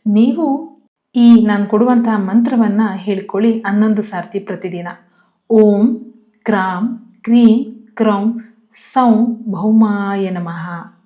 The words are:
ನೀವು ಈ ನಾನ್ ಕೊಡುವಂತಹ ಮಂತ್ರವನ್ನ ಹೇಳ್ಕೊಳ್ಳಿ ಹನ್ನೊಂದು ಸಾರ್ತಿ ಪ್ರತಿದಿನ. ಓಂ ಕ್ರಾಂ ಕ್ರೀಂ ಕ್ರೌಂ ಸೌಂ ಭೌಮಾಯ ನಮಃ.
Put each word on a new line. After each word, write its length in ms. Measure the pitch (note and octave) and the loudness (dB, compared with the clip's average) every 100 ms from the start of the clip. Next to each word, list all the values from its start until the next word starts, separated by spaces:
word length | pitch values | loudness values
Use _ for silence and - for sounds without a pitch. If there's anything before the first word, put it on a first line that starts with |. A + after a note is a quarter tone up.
| G#3+ | 0
ನೀವು 680 | G#3 A#3+ E4 D4 C4+ - _ _ _ _ B3 | 2 2 2 -2 -4 -8 _ _ _ _ 2
ಈ 300 | A#3+ A3+ G#3 | 6 6 6
ನಾನ್ 200 | G3+ G3+ | 0 0
ಕೊಡುವಂತಹ 500 | G#3 B3 B3 A#3 G#3 | 0 2 2 0 -2
ಮಂತ್ರವನ್ನ 640 | F#3+ A3 A#3 A#3 G#3 G3+ G#3+ | 0 0 0 0 0 0 -2
ಹೇಳ್ಕೊಳ್ಳಿ 680 | F#3+ F#3+ F#3+ G3 G3 A3+ A3+ | -4 -6 -6 -4 -2 0 -2
ಹನ್ನೊಂದು 420 | G#3 G#3 G#3+ G#3+ | -2 0 0 0
ಸಾರ್ತಿ 360 | G#3 F3+ E3+ G3 | -4 -8 -8 -10
ಪ್ರತಿದಿನ. 500 | G3 F3+ F#3 F3 F3 - _ _ _ _ - | -10 -10 -10 -10 -12 -16 _ _ _ _ 0
ಓಂ 460 | A3 G#3+ G3+ B3 A#3 - _ _ _ | 4 4 4 0 -2 -10 _ _ _
ಕ್ರಾಂ 680 | - G#3 F#3 F3+ A3+ A#3 - _ | -4 -4 -2 -4 -6 -8 -16 _
ಕ್ರೀಂ 640 | - A#3+ A3+ A3+ C#4+ - - - | 0 4 4 4 -2 -12 -14 -2
ಕ್ರೌಂ 440 | A3 G3+ G#3+ A#3 - _ _ _ - | 0 0 -2 -4 -12 _ _ _ -6
ಸೌಂ 520 | C4 B3 G#3+ A#3 - A3 | 0 2 2 0 -4 -8
ಭೌಮಾಯ 840 | F3 G#3+ A3 G#3+ G3+ G3 G3 F#3+ | -4 0 2 2 0 -4 -4 -4
ನಮಃ. 600 | F3+ E3+ E3+ F3 E3+ - _ | -6 -8 -10 -12 -14 -16 _